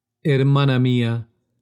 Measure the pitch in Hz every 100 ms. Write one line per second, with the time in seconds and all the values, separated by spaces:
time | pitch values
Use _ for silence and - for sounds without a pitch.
0 | _ _ 160 135 139 139 139 127 127 123
1 | 117 117 113 _ _ _